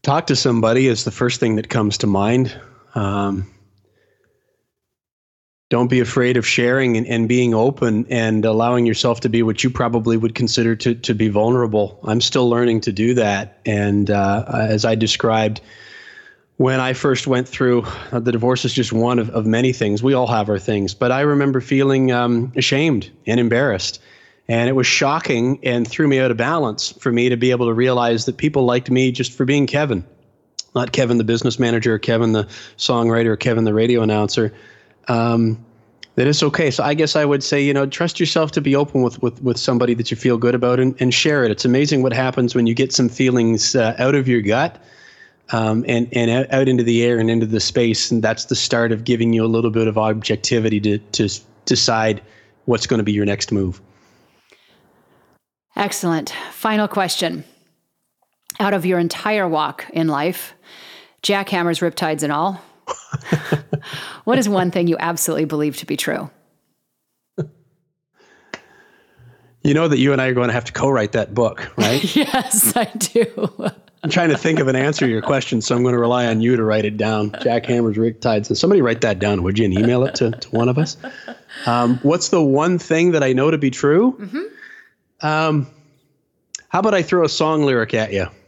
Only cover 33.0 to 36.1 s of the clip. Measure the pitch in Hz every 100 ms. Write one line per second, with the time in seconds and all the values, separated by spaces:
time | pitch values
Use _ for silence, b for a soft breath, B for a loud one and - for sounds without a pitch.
33 | 117 113 117 104 127 113 113 107 117 120
34 | 110 107 104 - 107 B B B B B
35 | - 117 117 117 113 110 - _ _ _
36 | -